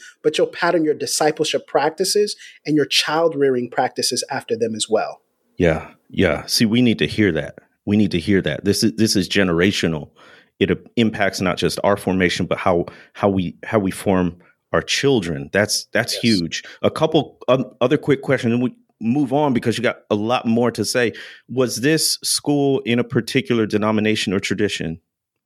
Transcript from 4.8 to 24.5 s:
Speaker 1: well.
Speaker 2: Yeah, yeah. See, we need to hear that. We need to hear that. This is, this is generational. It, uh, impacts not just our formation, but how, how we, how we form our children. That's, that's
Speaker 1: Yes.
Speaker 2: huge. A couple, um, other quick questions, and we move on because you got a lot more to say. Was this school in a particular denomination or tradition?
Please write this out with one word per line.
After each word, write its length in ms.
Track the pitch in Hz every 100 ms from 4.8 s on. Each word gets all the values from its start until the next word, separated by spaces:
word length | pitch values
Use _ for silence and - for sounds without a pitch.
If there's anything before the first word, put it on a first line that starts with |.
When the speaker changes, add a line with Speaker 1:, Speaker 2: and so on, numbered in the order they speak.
| -
Speaker 1:
well. 320 | 107 73 - _ _ _ -
Speaker 2:
Yeah, 340 | 85 78 - - _
yeah. 360 | 98 92 76 -
See, 180 | - 113
we 160 | 120
need 180 | 123 107
to 80 | -
hear 240 | - 104
that. 260 | 78 71 - _ _ -
We 120 | 104
need 140 | 101
to 80 | 90
hear 220 | 80 95
that. 240 | 80 69 98
This 180 | 95
is, 120 | 110 -
this 200 | 110 98
is 140 | 85
generational. 800 | 101 92 82 95 - 87 80 71 _ - - _ _
It, 120 | 90
uh, 40 | 87 - -
impacts 460 | 110 110 98 -
not 160 | 92 -
just 220 | 87 -
our 140 | 98 101
formation, 480 | - 92 90 - 85
but 120 | -
how, 280 | 98 87 - - -
how 160 | - 104
we, 280 | 95 85 -
how 160 | - 110
we 120 | 95
form 460 | - - 92 90 85 _ _ _
our 80 | 82
children. 680 | - - 139 127 87 71 -
That's, 320 | 95 104 - -
that's 200 | 101 113
Speaker 1:
Yes. 80 | -
Speaker 2:
huge. 420 | 120 101 82 - - -
A 80 | 104
couple, 480 | - 160 160 - - -
um, 180 | 123 120 -
other 160 | 123 147
quick 240 | - 135
questions, 320 | - 127 117
and 100 | 120
we 120 | 123 - _ _
move 320 | 110 135 131
on 200 | 139 151
because 240 | 117 123 104
you 60 |
got 160 | 117 - _
a 60 | 107
lot 300 | 110 123 120
more 260 | 113 120
to 120 | 113 104
say. 280 | 127 117 - - - _
Was 320 | 120 123 107
this 360 | 135 156 - -
school 560 | - - - 143 139 135
in 160 | 110 120
a 60 |
particular 640 | 120 120 113 135 - 120 107
denomination 680 | 104 107 107 107 107 -
or 60 | 95
tradition? 600 | -